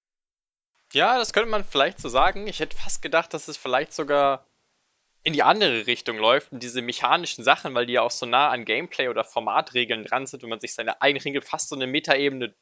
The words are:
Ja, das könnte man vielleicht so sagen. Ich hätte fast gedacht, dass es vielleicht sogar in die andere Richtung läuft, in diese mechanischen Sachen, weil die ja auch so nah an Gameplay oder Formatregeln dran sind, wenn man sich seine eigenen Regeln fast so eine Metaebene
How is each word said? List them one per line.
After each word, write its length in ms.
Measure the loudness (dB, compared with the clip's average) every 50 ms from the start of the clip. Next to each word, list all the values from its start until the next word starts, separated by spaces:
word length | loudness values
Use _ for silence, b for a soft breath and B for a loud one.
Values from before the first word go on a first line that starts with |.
| _ _ _ _ _ _ _ _ _ _ _ _ _ _ _ _ _ _ 0
Ja, 260 | 2 2 4 2 2
das 140 | 0 0 0
könnte 180 | 0 0 2
man 140 | 0 -2 -2
vielleicht 340 | -2 2 2 2 2 0 -6
so 100 | -10 -2
sagen. 380 | 2 4 4 4 2 -2 -8
Ich 140 | -8 -6 -6
hätte 160 | -4 -4 -2
fast 260 | 0 0 0 0 -2 -4
gedacht, 320 | 0 0 0 0 0 -8
dass 140 | -10 -10 -10
es 80 | -12
vielleicht 360 | -8 -4 0 0 0 0 -2 -6
sogar 540 | -8 -2 0 2 4 4 4 2 0 _ _ _ _ _ _ _ _ _ _ _ _ _ _ _ _ -4
in 80 | -2 2
die 100 | 4 6
andere 460 | 6 6 6 4 2 2 2 0 0
Richtung 300 | -2 -2 -2 -6 -4 2
läuft, 340 | 4 4 4 4 2 -4 -14
in 80 | -12
diese 220 | -10 -6 -6 -6 -6
mechanischen 600 | -4 -6 -2 2 2 2 2 0 -4 -8 -2 2
Sachen, 320 | 2 2 2 2 -4 -2
weil 120 | -2 -2
die 80 | 0 2
ja 80 | 0 0
auch 100 | 0 -2
so 140 | -6 -4
nah 240 | 0 2 2 4 2
an 140 | 0 -2 -2
Gameplay 440 | -2 -2 -2 -2 -6 -4 -4 -2 -2
oder 160 | 0 -2 -4
Formatregeln 800 | -2 -4 -4 -4 0 0 0 -2 0 -2 -4 -2 -2 -4 -6 -4
dran 240 | -4 -4 -4 -4 -6
sind, 160 | -12 -14 -10
wenn 60 | -10
man 100 | -10 -8
sich 140 | -8 -12 -8
seine 280 | -6 -4 -4 -4 2 2
eigenen 220 | 2 2 0 -4
Regeln 180 | -4 -6 -6 -6
fast 260 | -6 -8 -8 -6 -8
so 60 | -6
eine 140 | -6 -6 -4
Metaebene 640 | -4 -4 0 0 0 2 2 0 -2 -2 -8 -8 _ _